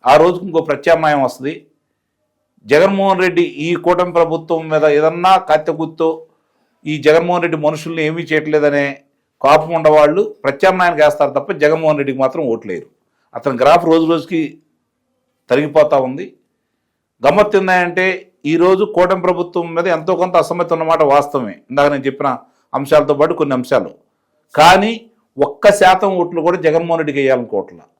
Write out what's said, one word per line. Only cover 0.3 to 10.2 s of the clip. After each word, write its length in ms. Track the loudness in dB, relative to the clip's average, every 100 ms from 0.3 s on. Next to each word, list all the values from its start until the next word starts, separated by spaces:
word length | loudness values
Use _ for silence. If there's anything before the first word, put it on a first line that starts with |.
| 0 -4
ఇంకో 120 | -4 -2
ప్రత్యామ్నాయం 500 | -4 0 2 2 0 -2
వస్తుంది. 280 | -6 -12 -12 _ _ _ _ _ _ _ _ _ _ 0
జగన్మోహన్ 560 | 2 4 2 0 0 0
రెడ్డి 200 | 0 -2 -4 -6
ఈ 20 | -2 0
కూటమి 280 | 0 0 0
ప్రభుత్వం 420 | 0 -2 -4 -6 -2
మీద 140 | 0 2 2
ఏదన్నా 340 | 0 0 2 2 2
కత్తెగుత్తో 600 | -2 0 -6 -8 -4 -4 -4 -14 _ _ _ _ _ -10
ఈ 80 | -2 2
జగన్మోహన్ 380 | 4 2 -2 -2
రెడ్డి 120 | -2 -4
మనుషుల్ని 360 | -4 -10 -6 -6
ఏమీ 160 | -6 -4
చేయట్లేదనే 560 | -4 0 0 0 0 -4 -8 _ _ _ _
కోపం 300 | 2 2 2 0
ఉండవాళ్ళు 440 | 4 4 4 2